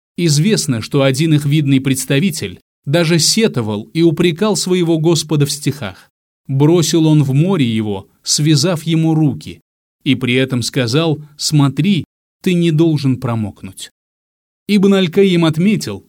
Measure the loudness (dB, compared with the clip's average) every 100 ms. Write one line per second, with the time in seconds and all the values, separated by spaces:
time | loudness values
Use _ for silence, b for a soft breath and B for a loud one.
0 | _ -2 0 2 2 0 -2 -4 -2 0
1 | 0 0 0 0 0 0 2 0 0 -2
2 | -2 -2 -2 -4 -10 -12 _ _ -4 0
3 | 2 2 2 2 0 0 -4 -6 -6 0
4 | 2 2 0 0 -2 -2 -2 0 0 0
5 | 0 0 0 0 0 -2 -6 -6 -8 -14
6 | -20 _ _ _ -6 0 2 2 2 2
7 | 4 4 2 0 0 0 0 -2 -4 -6
8 | -10 _ -6 -2 2 2 0 -2 -2 0
9 | 0 2 0 -2 -10 -18 _ _ _ _
10 | -2 -2 0 0 0 -2 -4 -4 -2 0
11 | -2 -4 B B -2 2 2 0 0 0
12 | -4 _ _ _ -2 0 2 2 2 2
13 | 0 -2 -4 -4 -6 -10 -18 -18 -20 _
14 | _ _ _ _ _ _ 0 2 4 4
15 | 2 2 2 4 2 2 0 0 -4 -10